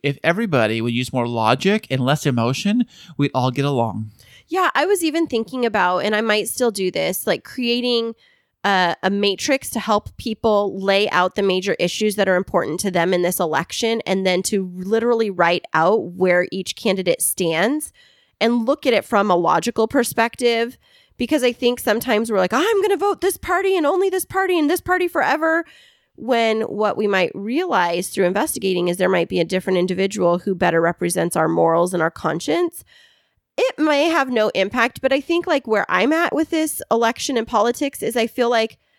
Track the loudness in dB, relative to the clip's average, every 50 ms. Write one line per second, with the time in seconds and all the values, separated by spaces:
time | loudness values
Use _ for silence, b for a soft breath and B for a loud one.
0 | -4 -4 -4 -2 0 -2 0 0 0 0 2 2 2 2 0 0 -2 -2 -2 -2
1 | -4 -2 -2 -2 -2 -2 0 0 2 2 2 2 2 0 0 0 -2 -2 -4 -2
2 | 0 0 0 0 0 0 0 0 0 0 0 -2 -2 0 0 0 0 B B B
3 | B B -4 B -2 0 0 0 0 0 0 0 -2 0 0 0 0 -2 -2 -6
4 | -8 -10 -12 B B B B B B B -2 0 0 0 2 2 2 2 2 2
5 | 0 0 0 0 -2 -2 -2 -4 -4 -4 -4 -2 -2 0 0 2 2 2 2 0
6 | 0 0 0 0 0 0 0 0 -2 -4 -4 -2 0 0 0 0 -2 -2 -2 -2
7 | -2 -2 -4 -4 -2 -2 -2 -2 -4 -10 -8 -4 -2 -2 -2 0 0 0 0 0
8 | -2 -4 -8 b b b b b b b b b -2 0 2 2 2 0 0 -2
9 | -2 -2 0 0 0 0 0 -2 -2 -2 -2 -2 -2 -4 -8 -6 -2 0 0 0
10 | 0 -4 -14 -10 -8 -8 -6 -2 0 2 2 2 0 0 -4 -4 0 2 2 2
11 | 2 2 2 2 0 0 0 0 0 2 0 0 0 -2 -2 0 -2 -2 -2 0
12 | -2 0 0 0 2 2 2 0 0 0 0 -2 0 0 -4 -4 -4 -2 0 0
13 | 0 2 2 0 0 0 0 -2 -2 0 0 -2 -2 -4 -6 -4 -2 -2 -2 -2
14 | -2 -2 -2 0 0 0 0 0 0 -2 -2 -2 -4 -4 -8 -10 -4 -2 0 0
15 | 2 2 0 0 0 -2 0 2 2 2 2 0 -2 -2 0 2 4 4 4 2
16 | 0 -2 -2 0 2 4 4 4 2 0 -2 -6 -6 -8 -8 -4 -2 -2 -2 0
17 | 0 0 0 0 -2 -4 -2 -2 -2 0 0 2 2 0 0 -2 -6 -8 -16 b
18 | b b b b b b b b 0 0 0 0 0 0 -2 0 2 0 2 2
19 | 0 0 0 2 2 4 2 2 4 2 2 2 0 -2 0 0 0 0 2 0
20 | 0 0 0 -2 -2 -2 -2 0 0 0 2 2 -2 -4 -6 _ b b b b
21 | b b b b -4 0 0 2 2 2 0 2 0 0 0 0 0 0 0 0
22 | 0 0 0 0 0 0 0 0 0 2 2 0 2 2 2 2 2 0 0 0
23 | 0 -2 -2 0 -2 -2 -2 -4 -4 -4 -2 0 0 0 0 2 2 2 2 2
24 | 2 0 0 -2 -4 -4 -2 -2 0 2 2 2 2 2 0 0 0 0 0 0
25 | 0 -2 -2 0 0 0 0 0 0 0 0 0 -2 b b b b b b b
26 | b b b -10 -4 -2 0 2 2 2 0 0 -2 -4 -4 -2 -2 0 0 0
27 | 0 0 2 2 0 0 -2 -6 -6 -4 -2 -2 -2 0 0 0 0 0 0 -2
28 | -4 -4 -2 0 2 2 2 0 -2 -2 -4 -4 -2 -2 0 0 0 0 0 0
29 | 0 2 2 0 0 0 0 -2 -2 0 -2 -4 -2 0 0 0 0 0 0 -2
30 | -2 -2 -2 0 0 2 0 0 -2 -2 -2 0 0 2 2 2 2 2 0 0
31 | -4 -2 -2 0 -2 0 0 0 0 2 2 2 2 4 4 2 2 2 0 0
32 | -2 -2 -2 -2 -4 -4 -4 -2 -2 -2 0 0 0 -2 -4 -8 -20 b b b
33 | b b b b b b b b b _ _ -2 -2 -2 0 0 0 2 2 2
34 | 2 2 2 0 0 0 0 0 0 2 2 0 -2 0 0 0 0 0 -2 -2
35 | -2 0 0 0 0 0 -2 -2 0 0 -2 -2 0 0 -2 0 0 0 0 2
36 | 2 2 2 2 0 0 0 -2 -2 0 0 -2 -2 -2 -4 -6 -4 -2 0 2
37 | 2 0 0 -2 -4 -4 -2 -2 -2 0 0 0 2 2 0 0 -2 -4 -4 -4
38 | -6 -4 -2 -2 -2 -2 0 0 0 2 2 2 0 -2 -4 _ _ _ _